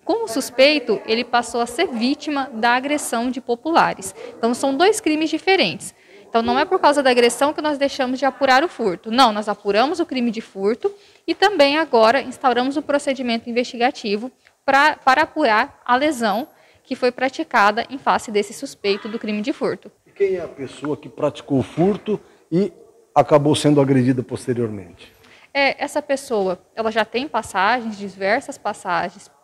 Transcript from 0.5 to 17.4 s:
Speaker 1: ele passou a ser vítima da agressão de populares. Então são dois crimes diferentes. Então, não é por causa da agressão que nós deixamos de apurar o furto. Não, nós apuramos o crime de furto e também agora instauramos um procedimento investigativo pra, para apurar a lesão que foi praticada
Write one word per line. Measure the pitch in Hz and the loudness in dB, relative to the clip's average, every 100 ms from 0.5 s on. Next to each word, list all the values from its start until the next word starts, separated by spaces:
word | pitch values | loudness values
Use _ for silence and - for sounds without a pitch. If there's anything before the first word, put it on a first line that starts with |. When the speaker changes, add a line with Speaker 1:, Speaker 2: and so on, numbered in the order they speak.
| - 269 302 - 202 - | 4 4 4 0 -4 -2
Speaker 1:
ele | 226 | -4
passou | 240 240 240 247 | 0 -2 -2 -4
a | 233 | -4
ser | - 339 | -2 -4
vítima | 240 240 294 - 285 269 | -2 -2 -2 -4 -6 -6
da | 220 233 | -2 0
agressão | 247 277 294 - 233 247 | 2 0 -4 -4 -4 -4
de | 254 | -6
populares. | - 240 320 320 170 175 185 - - - | -4 -6 0 2 2 0 -10 -14 -16 -4
Então | 233 | -2
são | 247 277 269 | -2 -2 2
dois | 370 415 | 2 2
crimes | 330 302 311 | 0 -2 -2
diferentes. | 311 - 381 208 127 - - _ - - | -4 0 2 2 -2 -12 -20 _ -20 -4
Então, | 233 | -2
não | 233 247 | 0 0
é | |
por | 320 370 | 0 2
causa | 330 294 | 4 4
da | 262 | 4
agressão | 240 240 - 285 | 4 4 2 -2
que | 302 | 0
nós | 302 285 | -2 0
deixamos | 277 - 254 262 | -2 -2 -4 0
de | |
apurar | 269 269 269 254 | -2 0 4 4
o | 339 | 2
furto. | - 220 175 220 | -2 -4 -4 -4
Não, | 233 254 | 2 4
nós | 208 214 | 2 -4
apuramos | 202 208 202 262 330 | -4 0 2 2 0
o | 320 | -4
crime | 262 240 | -2 -4
de | 220 | -4
furto | - 196 196 247 403 403 _ _ - | -10 -4 -2 -2 -4 -8 _ _ -6
e | |
também | 330 392 381 277 294 | 0 2 4 2 2
agora | 320 233 220 262 | 2 4 4 4
instauramos | 254 - 269 240 262 285 | -2 -2 0 2 0 -2
um | |
procedimento | 294 285 285 262 247 233 240 | -2 -2 -2 -4 -2 -4 -4
investigativo | 233 247 233 240 294 220 202 254 _ _ _ | -4 -4 0 -2 0 -4 -4 -6 _ _ _
pra, | - 269 302 285 | 2 4 4 2
para | - 262 | 2 2
apurar | 320 311 285 214 277 - | 2 0 2 2 0 -4
a | - 247 | -2 0
lesão | 302 262 226 196 302 _ _ _ | 0 0 -2 -2 -6 _ _ _
que | - | -12
foi | 254 247 | -2 -2
praticada | 247 269 - | -2 -4 -4